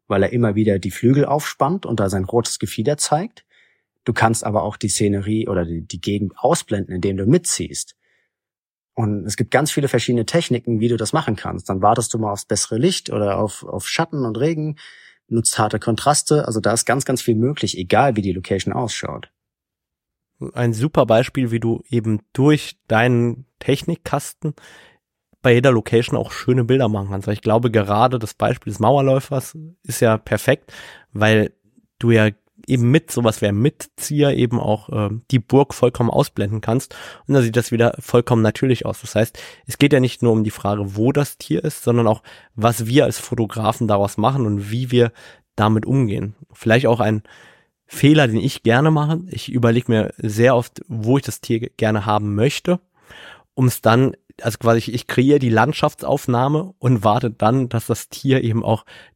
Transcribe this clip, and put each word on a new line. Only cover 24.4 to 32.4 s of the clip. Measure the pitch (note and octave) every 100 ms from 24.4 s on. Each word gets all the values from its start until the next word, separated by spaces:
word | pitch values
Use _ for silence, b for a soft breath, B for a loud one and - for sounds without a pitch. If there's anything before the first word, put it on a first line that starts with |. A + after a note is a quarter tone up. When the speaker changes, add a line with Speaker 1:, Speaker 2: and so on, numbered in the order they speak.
| D#3 - B B B B _ _ _ _
Speaker 2:
bei | B2+
jeder | A#2+ C3+
Location | A#2 - A2+ A2+ A#2
auch | A2
schöne | - - B2+
Bilder | A#2 C3 A#2
machen | G#2+ G2
kannst. | G2 G2+
Weil |
ich | G#2
glaube, | A2 A2+ B2
gerade | A2 G2 G#2 B2+ B2+
das | G#2+
Beispiel | - G#2+ B2 -
des | G2+
Mauerläufers | A2 C#3+ C3+ C3+ - C3+ - D#3+ D#3 -
ist | - -
ja | A#2 A2
perfekt, | - G#2+ - C#3 _ B B B B
weil | G#2 G#2+ A2 G#2 _ _ _ _ -
du | A#2
ja | A2+ G#2+ G#2